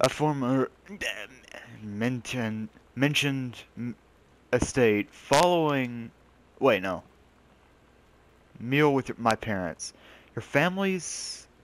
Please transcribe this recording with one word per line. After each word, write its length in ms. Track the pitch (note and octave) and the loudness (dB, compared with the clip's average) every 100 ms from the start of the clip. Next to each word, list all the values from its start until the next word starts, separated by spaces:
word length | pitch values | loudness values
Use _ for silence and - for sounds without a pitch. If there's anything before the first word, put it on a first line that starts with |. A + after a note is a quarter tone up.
a 80 | C3 | -2
former 640 | - D3+ C#3+ B2 C3 B2 - - G3+ A2+ G2+ G#2 B2+ - - - A#2 | 2 0 0 0 0 0 -6 -20 -10 -8 -8 -12 -18 -20 -20 -18 -16
mention-, 840 | G#2+ G2+ A#2 B2+ - B2+ A2+ A2 A2 - _ - | -10 -4 -4 -4 -6 -6 -4 -4 -8 -14 _ -2
mentioned 640 | C3+ B2 C#3+ C3+ B2+ A2+ - - | 0 0 -2 -2 -6 -10 -16 -10
m-, 200 | A#2+ - _ _ _ _ _ | -10 -10 _ _ _ _ _
estate, 560 | B2+ - - A#2 G#2 G#2 | -2 0 4 4 4 0
following... 1000 | - - C#3 F3+ F3 D#3 C#3 B2 A#2+ A#2 - _ _ _ - | -8 2 6 6 4 2 0 -2 -6 -12 -16 _ _ _ 0
Wait, 240 | C3 G2+ | 4 4
no. 200 | F#2+ F2 - _ _ _ _ _ _ _ _ _ _ _ _ _ _ - | 0 -6 -8 _ _ _ _ _ _ _ _ _ _ _ _ _ _ -14
Meal 320 | A2+ C#3 D3 | -2 4 4
with 260 | C3+ B2 - | 4 0 -2
my 160 | A#2 A2 | 0 0
parents. 580 | - G2+ F2 - - - - - - - | -2 -4 -4 -6 -12 -16 -20 -20 -16 -12
Your 80 | |
family's 1040 | - C#3+ E3+ F#3+ G3 F#3 - - - - - _ | -4 0 0 0 -2 -2 -6 -10 -12 -14 -18 _